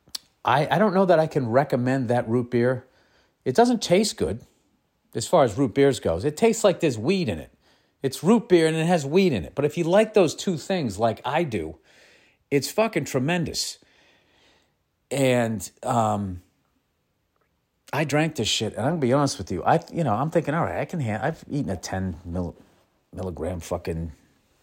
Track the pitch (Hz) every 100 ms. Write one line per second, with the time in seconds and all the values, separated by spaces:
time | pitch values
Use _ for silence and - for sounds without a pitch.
0 | _ - _ _ 110 135 143 165 214 185
1 | 185 160 156 147 117 123 147 127 127 135
2 | 117 120 110 123 120 120 123 127 - _
3 | _ _ _ _ 131 170 240 226 - 180
4 | 214 - 87 110 - _ _ _ _ _
5 | _ - - 175 123 98 131 139 139 127
6 | 85 95 147 151 226 226 202 - 156 110
7 | 131 196 143 - - _ _ _ _ _
8 | 135 - 165 226 - 175 160 160 165 175
9 | 139 180 185 107 76 - 151 170 165 196
10 | 220 208 160 - 202 165 - 185 120 92
11 | 117 - 123 156 160 101 78 - _ _
12 | _ _ _ _ _ 139 - - 220 170
13 | 135 135 139 175 143 - - - _ _
14 | _ _ _ _ _ _ _ _ _ _
15 | _ 135 131 123 113 107 - - 123 117
16 | 107 104 98 87 - _ _ _ _ _
17 | _ _ _ _ _ _ _ _ - 131
18 | 147 147 156 - 104 - 107 - 127 175
19 | 120 139 139 - 90 90 110 160 - 165
20 | 135 104 156 170 143 160 98 90 151 175
21 | 113 104 139 165 - 143 95 92 - 95
22 | 92 82 90 90 85 - _ _ _ _
23 | _ - 92 73 82 85 - 85 92 82
24 | 82 - _ _ _ _